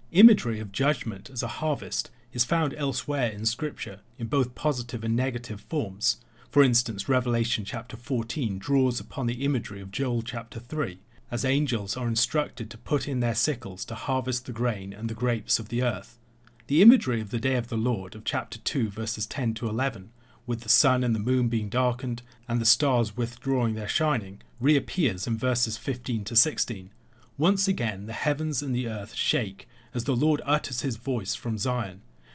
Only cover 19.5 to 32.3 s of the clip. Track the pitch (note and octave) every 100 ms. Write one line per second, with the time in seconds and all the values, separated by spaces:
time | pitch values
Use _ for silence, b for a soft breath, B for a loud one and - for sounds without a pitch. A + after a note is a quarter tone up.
19.5 | A2+ A2+ A2+ C3+ F#2+ F#2+ b b b A#2+
20.5 | A#2+ - - C3+ B2+ B2 A2 A2+ B2+ A#2+
21.5 | A#2 G#2 B2 B2 A#2+ B2+ A#2 b b -
22.5 | A#2 A2+ - C#3+ B2 A2+ A#2+ A#2 - C3+
23.5 | C3 A#2 A2 G#2 - D#3 B2+ G2 G2 b
24.5 | - C3+ C#3+ - F#3 C3 F#2 A#2+ A2 B2+
25.5 | A#2+ A2 - - B2 - A2+ G2 A2+ D#3+
26.5 | - - F#2 F#2 - b b b - E3+
27.5 | G3 F#3+ D3+ A2+ G2 G#2+ G#2+ D3+ C#3+ D#3
28.5 | C3+ C#3+ B2 A#2 G#2+ G2+ - - C#3 G2+
29.5 | - - b b B2 C#3+ B2 D#3 D3 -
30.5 | - - B2 C3+ G#2 C#3 A#2 F2 - A#2
31.5 | G#2+ B2 B2 G2 F#2+ - b b